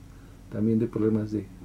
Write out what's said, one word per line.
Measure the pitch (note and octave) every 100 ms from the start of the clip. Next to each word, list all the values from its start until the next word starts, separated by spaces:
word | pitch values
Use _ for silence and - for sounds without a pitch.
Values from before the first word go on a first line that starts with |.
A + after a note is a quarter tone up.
| - - - - -
también | G#2+ A2 A2
de | A#2
problemas | G#2+ G#2+ A2 G#2
de | G#2+ F#2+ -